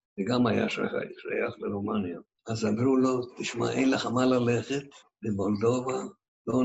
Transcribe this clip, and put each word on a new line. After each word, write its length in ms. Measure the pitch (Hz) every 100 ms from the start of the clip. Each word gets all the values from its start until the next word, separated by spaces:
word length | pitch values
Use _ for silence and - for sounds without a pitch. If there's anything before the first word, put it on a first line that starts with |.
| _ -
וגם 260 | 98 123 120
היה 220 | 104 107
שייך, 240 | - 104
שייך 640 | - - - - - 113 -
לרומניה. 600 | 104 101 101 107 90 85 - _ -
אז 180 | 113
אמרו 320 | 107 110 131 131
לו, 240 | 131 127 123 -
"תשמע, 340 | - 120 117
אין 180 | 123 131
לך 160 | 135 117
מה 200 | 120 127
ללכת 580 | 127 120 120 110 139 143 - _ _
במולדובה, 800 | 110 98 98 101 113 127 127 131 - - _ _ -
לא 160 | 127